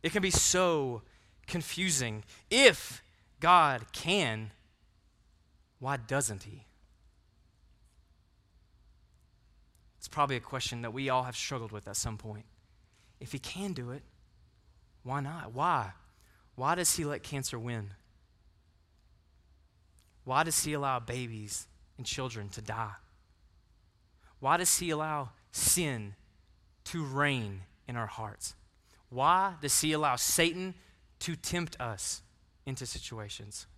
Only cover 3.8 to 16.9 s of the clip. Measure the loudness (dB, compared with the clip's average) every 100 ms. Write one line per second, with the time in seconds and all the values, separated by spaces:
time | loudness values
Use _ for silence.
3.8 | -4 -8 0 2 2 0 -6 -12 _ _
4.8 | _ _ _ _ _ _ _ _ _ _
5.8 | -4 -4 0 0 0 -4 -10 -18 -20 _
6.8 | _ _ _ _ _ _ _ _ _ _
7.8 | _ _ _ _ _ _ _ _ _ _
8.8 | _ _ _ _ _ _ _ -20 _ _
9.8 | -20 _ -10 0 2 2 -2 -6 -4 -4
10.8 | -6 -4 0 2 0 -6 -6 -6 -6 -10
11.8 | -8 -4 -4 -6 -10 -14 -16 -20 _ _
12.8 | _ _ _ _ -12 -10 -10 -8 -6 -6
13.8 | -8 -10 -14 _ _ _ -20 _ _ -20
14.8 | _ _ -6 -4 -4 -8 -10 -2 2 2
15.8 | 0 -8 -20 _ -20 -20 _ -4 0 2
16.8 | 2